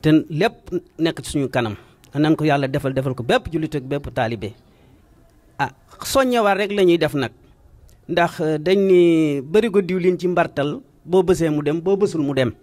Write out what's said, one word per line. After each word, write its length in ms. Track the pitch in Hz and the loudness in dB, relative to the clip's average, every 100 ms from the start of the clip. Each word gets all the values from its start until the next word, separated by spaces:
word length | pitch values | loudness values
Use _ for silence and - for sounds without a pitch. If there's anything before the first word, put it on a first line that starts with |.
Te 80 | 156 156 - | 4 2 2
lépp 460 | 156 220 - - 175 - - | -2 -2 -4 -10 -10 -10 -4
nekk 240 | 165 - | -4 -4
ci 80 | - | -6
suñu 180 | 151 135 | -4 -2
kanam. 280 | 127 117 101 - _ _ 139 | -2 -4 -6 -16 _ _ -2
Nan 160 | 151 | 2
ko 80 | 160 | 2
Yàlla 220 | 151 143 135 | 2 0 0
defal, 260 | 139 135 | -2 -2
defal 220 | 135 135 | -4 -4
ko 80 | 127 | -6
bépp 240 | 120 247 - | -2 -2 -2
jullit 240 | 160 156 151 | -6 -4 -8
ak 80 | |
bépp 260 | 131 143 139 | -6 -8 -6
taalibe. 380 | 117 113 113 98 - _ _ _ _ _ _ _ _ _ _ | -4 -4 -4 -10 -12 _ _ _ _ _ _ _ _ _ _
Ah, 100 | 135 - _ - | -8 -8 _ -16
soññewaat 540 | - 269 262 240 202 190 | -2 0 2 2 2 2
rek 160 | 202 | -2
la 100 | 202 | 2
ñuy 160 | 185 170 | 4 4
def 160 | 156 | 2
nag. 160 | 139 120 _ _ _ _ - - _ - | -2 -6 _ _ _ _ -20 -20 _ -6
Ndax, 320 | 170 170 - | 0 0 0
eh, 180 | 156 151 | -4 -2
dañ 200 | 156 196 | 0 2
ni 600 | 190 180 170 165 156 143 | 4 4 6 4 2 -2
barigo 380 | 135 190 233 196 | 0 0 2 0
diwlin 360 | 175 185 180 180 | 0 0 0 0
ci 80 | 180 | 0
mbartal, 540 | 175 165 - 143 151 _ _ | 0 -2 -2 -4 -6 _ _
boo 180 | 143 180 | 0 0
bësee 280 | 175 160 165 | 2 2 2
mu 120 | 151 | 0
dem, 180 | 147 160 | -2 -2
boo 160 | 170 196 | 0 0
bësul 260 | 202 165 | 0 -2
mu 100 | 143 | -2
dem. 160 | 135 127 - | 0 -2 -4